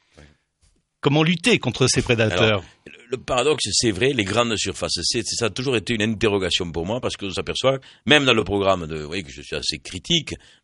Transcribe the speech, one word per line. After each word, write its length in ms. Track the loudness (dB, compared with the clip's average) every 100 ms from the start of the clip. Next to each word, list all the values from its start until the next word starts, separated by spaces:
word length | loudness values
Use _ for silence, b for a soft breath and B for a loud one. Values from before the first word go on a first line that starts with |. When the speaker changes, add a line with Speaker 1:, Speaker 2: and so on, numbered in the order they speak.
| b b
Speaker 1:
Oui. 60 | -20 b b _ _ _ _ _
Speaker 2:
Comment 220 | 2 2
lutter 360 | 2 0 2 0
contre 280 | 0 0 2
ces 160 | 2
prédateurs ? 400 | 0 2 2 2
Speaker 1:
Alors, 220 | 2 2 -4 _
le, 320 | -20 -20 -10 -8
le 0 |
paradoxe, 480 | -2 0 2 0 0
c'est 220 | 0 0
vrai, 200 | 2 2
les 120 | 2
grandes 320 | 0 0 0 0
surfaces, 420 | -4 -4 -4 -2
c'est, 220 | -2 -2
ça 220 | -4 -2 -2
a 40 |
toujours 260 | -2 -2 -2
été 180 | 0
une 80 | 0
interrogation 680 | 0 0 2 2 2 0 -2
pour 120 | -4
moi 160 | -4 -4
parce 160 | -4 -6
que 100 | -6
on 40 |
s'aperçoit, 480 | -6 -6 0 0 0 B B 4
même 180 | 4
dans 100 | 6
le 100 | 2
programme 420 | 2 2 4 2 0
de, 120 | -6
vous 80 | -6
voyez 160 | -8
que 100 | -8
je 80 | -12
suis 160 | -10 -6
assez 220 | -4 -6
critique, 560 | -8 -10 -2 -2 -2 -10 b b